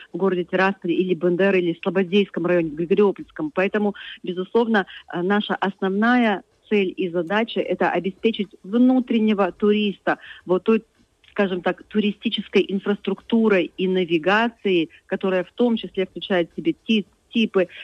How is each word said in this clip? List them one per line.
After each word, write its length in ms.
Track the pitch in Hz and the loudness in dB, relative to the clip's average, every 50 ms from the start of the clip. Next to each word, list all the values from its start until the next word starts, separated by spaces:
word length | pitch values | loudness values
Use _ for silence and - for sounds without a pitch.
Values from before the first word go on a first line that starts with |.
| - - | -16 -12
в 40 | - | -4
городе 280 | 170 196 196 180 180 170 | -2 0 0 0 0 -2
Тирасполе 500 | - 190 175 190 196 196 - - 170 160 | -2 -2 0 0 0 -2 -2 -4 -2 -2
или 200 | - 185 180 175 | 0 0 0 -2
Бендер, 420 | 151 175 180 175 170 190 196 190 | 0 0 0 2 2 2 2 2
или 200 | 180 175 170 165 - | 2 0 -2 -4 -4
Слободейском 640 | - 196 170 190 190 165 196 208 190 - - 175 165 | -4 -2 -2 -2 0 2 2 2 2 0 -2 -4 -2
районе, 240 | 175 180 175 165 156 | 0 0 0 0 -2
в 40 | 143 | -4
Григориопольском. 760 | 156 175 156 196 196 208 196 - - 151 - - - 156 151 | -4 -2 0 2 4 4 4 2 -2 -8 -14 -10 -8 -8 -4
Поэтому, 420 | - 185 185 202 - 208 208 202 - - - - - - | -2 -2 -2 0 0 -2 -2 -2 -4 -6 -12 -18 -18 -12
безусловно, 640 | - 180 175 180 185 - - 233 240 226 220 202 180 - - - - - | -10 -8 -6 -6 -6 -2 0 0 2 2 2 0 0 -2 -8 -20 -16 -10
э, 100 | - 175 | -6 -4
наша 340 | 175 190 202 208 - - 185 | -2 0 0 0 -2 -2 -4
основная 880 | - 185 196 - _ 196 190 190 202 220 233 247 247 233 214 196 175 - _ _ _ _ - | -4 -4 -6 -4 _ -4 -2 0 0 2 2 2 2 2 2 0 -2 -6 _ _ _ _ -2
цель 260 | 220 202 190 180 - | 0 0 0 -2 -2
и 120 | - 185 170 | -4 -4 -4
задача — 520 | 165 180 160 170 202 214 233 - - 190 - - | -2 -4 -2 -2 -2 -2 -2 -2 -2 -4 -2 -2
это 180 | 180 - 185 151 | -2 0 0 0
обеспечить 600 | - 170 170 190 - _ - 226 226 - 190 - - - | 0 -2 -4 -4 -4 _ -2 -2 -2 -2 -6 -8 -10 -16
внутреннего 880 | - 185 214 247 254 254 262 254 240 - 220 226 220 214 208 190 196 175 | -8 -2 2 4 4 4 4 2 2 0 0 2 2 2 2 2 0 -2
туриста 680 | - - 214 208 208 208 208 202 175 - _ 170 151 - - - - - - | -2 0 2 2 2 2 2 -2 -4 -4 _ -4 -4 -4 -6 -14 -20 -10 -2
вот 180 | 170 180 180 - | -2 -2 0 2
той, 200 | 220 226 220 - _ _ _ _ _ _ _ _ _ | 2 2 2 0 _ _ _ _ _ _ _ _ _
скажем 320 | - - 202 180 190 180 | -2 -2 0 0 -2 -2
так, 200 | - 185 180 - - | -2 -4 -4 -4 -8
туристической 800 | - - 214 208 208 196 - - 233 - 214 - - - 202 - - | -4 -2 0 0 0 -2 -2 -4 -4 -4 -4 -4 0 0 0 2 2
инфраструктурой 1040 | 190 190 - 202 202 - - 196 196 - - - 233 226 220 214 196 180 160 - - | -2 -4 -2 -2 -4 -2 -4 -6 -6 -6 -4 0 2 2 4 4 4 2 0 -2 -4
и 120 | - 190 185 | -4 -2 0
навигацией, 1000 | 185 185 180 160 170 160 156 185 202 214 233 240 240 _ - 202 180 170 156 - - - _ | 0 0 0 0 -2 0 2 2 2 2 2 0 -4 _ -2 0 0 0 0 -2 -6 -16 _
которая 360 | - 190 - 202 190 185 180 | -8 -6 -4 -2 -2 -2 -2
в 80 | 175 - | -2 -4
том 240 | _ - 240 240 226 | _ 0 0 0 0
числе 300 | - - 175 - 190 185 | -2 -4 -6 -6 -6 -6
включает 440 | - - 175 - - 196 175 165 - | -6 -8 -10 -4 -2 0 0 0 -2
в 40 | _ | _
себе 180 | 180 156 165 160 - _ | -4 -4 -4 -4 -2 _
ти-, 200 | - 220 208 - - _ _ _ _ | 0 0 0 -2 -4 _ _ _ _
типы, 380 | - 233 220 - - 190 175 - - - | -2 -2 -2 0 0 0 0 -2 -4 -12